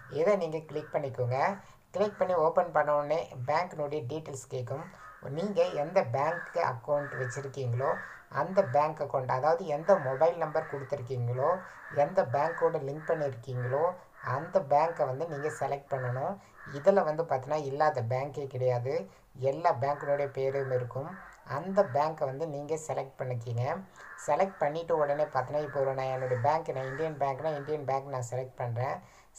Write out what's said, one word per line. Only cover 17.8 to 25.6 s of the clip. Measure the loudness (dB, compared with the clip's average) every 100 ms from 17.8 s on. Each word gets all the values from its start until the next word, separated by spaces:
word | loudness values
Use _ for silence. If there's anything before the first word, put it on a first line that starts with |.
| 4 4
பேங்க்கே | 0 0 -2 -6 -6
கிடையாது, | 0 2 2 0 -2 -4 -14 _ -2
எல்லா | 0 4 2
பேங்க்கினுடைய | 4 0 0 0 0 0
பேரும் | 0 0 0 0
இருக்கும். | -2 -2 -6 -6 -10 -16 -20
அந்த | -8 -6 0 2
பேங்க்கை | 4 2 2 0
வந்து | -4 -2 -6
நீங்க | -6 -4 -6 -4
select | -6 -6 -8
பண்ணிக்கிங்க. | -6 -4 -4 -2 -2 -4 -8 -18 -18 -8 0
Select | 2 2 2
பண்ணிட்டு | 0 0 0 2
உடனே | 4 2
பார்த்தீங்கன்னா | 2 0 0 -2